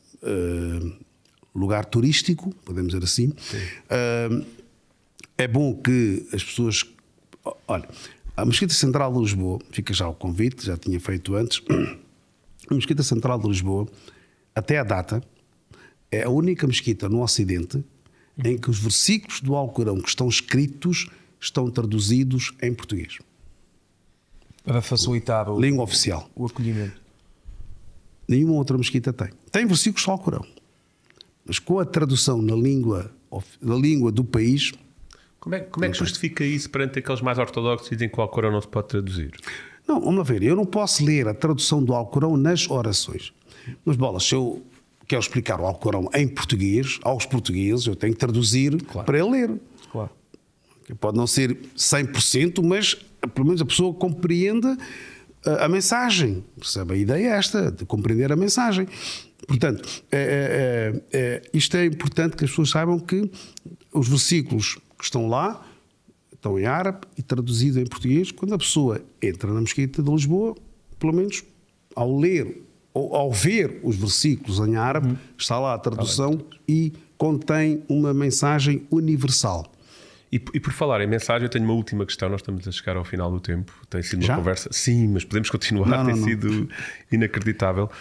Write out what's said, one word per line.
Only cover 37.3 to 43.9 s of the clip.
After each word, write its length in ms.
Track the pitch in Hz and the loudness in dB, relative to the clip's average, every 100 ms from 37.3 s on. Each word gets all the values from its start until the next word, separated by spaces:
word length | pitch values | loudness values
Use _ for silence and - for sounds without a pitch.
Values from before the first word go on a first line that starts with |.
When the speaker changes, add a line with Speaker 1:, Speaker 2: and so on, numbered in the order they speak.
| 123 | 0
Speaker 2:
ortodoxos 500 | 117 - 117 117 - | -2 -2 -2 -2 -4
que 60 | |
dizem 140 | 117 117 | -4 -2
que 100 | - | -2
o 40 | |
Alcorão 280 | 107 - 110 | -2 0 0
não 100 | 104 | 0
se 60 | 104 | -2
pode 220 | 117 - | -6 -2
traduzir? 420 | 104 95 90 73 - - - - - - | -2 -2 -4 -6 -10 -14 -14 -16 -10 -2
Speaker 1:
Não, 140 | 302 | 0
vamos 160 | - 190 | 2 2
lá 60 | |
ver, 180 | 139 110 | 2 2
eu 140 | 107 185 | 4 2
não 100 | 196 | 2
posso 380 | 214 202 - | 0 0 2
ler 240 | 147 151 110 | 2 2 2
a 60 | |
tradução 480 | 101 160 139 - 151 | 0 0 2 2 2
do 120 | 127 | 2
Alcorão 420 | 123 113 143 160 147 | 2 0 0 2 4
nas 320 | 143 175 - | 4 2 0
orações. 640 | 131 113 - - - - - _ - - - | 0 0 -2 -2 -8 -12 -18 _ -20 -16 -6
Mas, 120 | - | 0